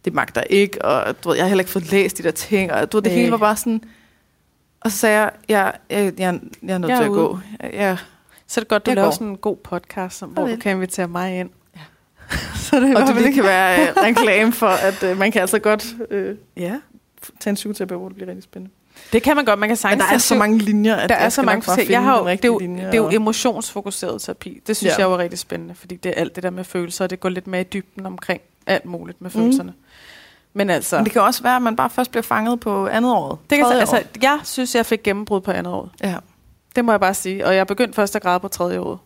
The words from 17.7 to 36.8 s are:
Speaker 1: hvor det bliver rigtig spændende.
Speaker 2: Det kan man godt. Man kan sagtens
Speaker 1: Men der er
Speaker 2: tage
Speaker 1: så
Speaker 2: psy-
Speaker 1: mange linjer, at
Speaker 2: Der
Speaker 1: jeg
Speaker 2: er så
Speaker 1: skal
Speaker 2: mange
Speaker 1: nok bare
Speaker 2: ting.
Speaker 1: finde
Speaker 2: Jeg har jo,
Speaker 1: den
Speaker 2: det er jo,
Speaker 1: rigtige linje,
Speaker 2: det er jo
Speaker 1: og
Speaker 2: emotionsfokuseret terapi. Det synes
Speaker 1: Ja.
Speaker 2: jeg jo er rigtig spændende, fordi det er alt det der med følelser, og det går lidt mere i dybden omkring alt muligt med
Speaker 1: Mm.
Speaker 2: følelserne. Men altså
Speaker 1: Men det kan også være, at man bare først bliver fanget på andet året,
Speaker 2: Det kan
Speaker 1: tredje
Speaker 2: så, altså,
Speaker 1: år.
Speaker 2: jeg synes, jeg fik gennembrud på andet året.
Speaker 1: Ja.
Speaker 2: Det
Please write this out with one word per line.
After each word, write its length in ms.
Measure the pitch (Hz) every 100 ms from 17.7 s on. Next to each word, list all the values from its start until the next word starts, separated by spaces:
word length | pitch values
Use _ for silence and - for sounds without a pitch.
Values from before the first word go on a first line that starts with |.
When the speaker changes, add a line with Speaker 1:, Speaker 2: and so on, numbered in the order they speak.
| 208 185 180
Speaker 1:
hvor 80 | 190
det 60 | 190
bliver 120 | 185
rigtig 140 | 185
spændende. 280 | - 185 190 _ _ - -
Speaker 2:
Det 100 | 226
kan 140 | 254 294
man 80 |
godt. 140 | 247 202
Man 100 | 214
kan 80 | 226
sagtens 200 | 202 208
Speaker 1:
Men 40 |
der 60 | 285
er 40 |
Speaker 2:
tage 100 | 262
Speaker 1:
så 140 | -
Speaker 2:
psy- 40 | 214
Speaker 1:
mange 200 | 208 220
linjer, 360 | 208 208 214 202
at 120 | 185
Speaker 2:
Der 80 | 226
Speaker 1:
jeg 80 |
Speaker 2:
er 40 | 226
så 60 |
Speaker 1:
skal 100 | 254 247
Speaker 2:
mange 100 | 208
Speaker 1:
nok 80 | 196
bare 100 | 190
Speaker 2:
ting. 100 | 196
Speaker 1:
finde 60 | 240
Speaker 2:
Jeg 20 |
har 160 | 254 247
jo, 100 | 175
Speaker 1:
den 80 | 190
Speaker 2:
det 80 |
er 40 | 247
jo, 40 |
Speaker 1:
rigtige 140 | 226 180
linje, 180 | 180 190
Speaker 2:
det 60 |
er 20 | 226
jo 80 |
Speaker 1:
og 100 | 160
Speaker 2:
emotionsfokuseret 1080 | 214 220 226 247 208 - 208 202 - 180 -
terapi. 380 | - - 180 - -
Det 100 | 220
synes 160 | 190
Speaker 1:
Ja. 60 | 170
Speaker 2:
jeg 60 | 190
jo 40 |
er 60 | 180
rigtig 200 | 175 180
spændende, 360 | - 170 170
fordi 220 | 180 180 180
det 120 | 185 -
er 40 |
alt 140 | 170 -
det 60 |
der 80 | 185
med 140 | 180
følelser, 400 | 185 180 175 -
og 60 | 185
det 100 | 185
går 80 | 190
lidt 180 | 180 185
mere 140 | 185
i 40 |
dybden 420 | 185 202 - - 190
omkring 340 | 185 - 180 _ _ -
alt 180 | 190
muligt 360 | - 175 170 180
med 80 | 180
Speaker 1:
Mm. 100 | 220
Speaker 2:
følelserne. 320 | 233 269 180 - _ - - - - _ _
Men 160 | 202 202
altså 260 | 160 - 160
Speaker 1:
Men 80 |
det 80 | 214
kan 100 | 226
også 200 | 208 247
være, 140 | 247 254
at 60 |
man 140 | 240 226
bare 140 | 254
først 200 | - 247
bliver 120 | 233
fanget 380 | 226 220 226 240
på 260 | 233 196 196
andet 260 | 220 247
året, 260 | 214 139 156 -
Speaker 2:
Det 80 | 294
kan 60 | 247
Speaker 1:
tredje 200 | 247 220
Speaker 2:
så, 100 | 240
altså, 0 |
Speaker 1:
år. 260 | - 214
Speaker 2:
jeg 160 | 262 294
synes, 300 | - - 254
jeg 120 | 240 226
fik 160 | 220
gennembrud 380 | 208 196 214 196
på 100 | 190
andet 220 | 180 180
året. 160 | 180 180 -
Speaker 1:
Ja. 120 | 196 180 _ _ _ _ _
Speaker 2:
Det 80 | -